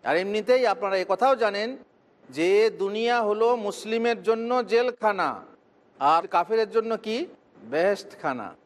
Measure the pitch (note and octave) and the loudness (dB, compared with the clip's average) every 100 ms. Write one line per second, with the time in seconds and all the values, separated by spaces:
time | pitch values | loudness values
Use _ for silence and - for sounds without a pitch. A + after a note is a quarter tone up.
0 | - D#3 G3 G#3+ G#3 B3+ A#3+ G3 G3 F#3+ | 0 -2 0 -4 2 2 2 0 -2 -2
1 | F#3 F#3 B3+ C4 A3 G3+ A3+ C4+ - _ | 0 2 2 4 0 -2 -6 -8 -18 _
2 | _ _ - C3 E3+ G3+ A3 E3+ G3 G#3 | _ _ -14 -2 2 4 2 0 -4 -2
3 | A#3 A#3+ G#3 G#3 A3+ A#3+ G3+ G3 G#3+ A3+ | 0 0 0 0 2 0 -4 -8 -4 -2
4 | A#3 A3+ F3+ A3+ A#3 B3 G#3 A3+ B3 A#3 | 0 -2 0 -2 0 -2 2 0 0 0
5 | G#3+ G3 D#3 G#2+ - - _ _ _ _ | -2 0 -2 -4 -12 -20 _ _ _ _
6 | C#3 E3 F#3 F3 F3 A3+ G#3+ A3 A3 A3 | 4 4 2 -2 0 0 0 0 -2 -6
7 | A3 A3+ F4+ - _ - - D3 F#3 G3 | -4 -6 -6 -12 _ -20 -6 0 0 0
8 | - - D#3 B2 G2 - | -6 -8 -6 -6 -10 -14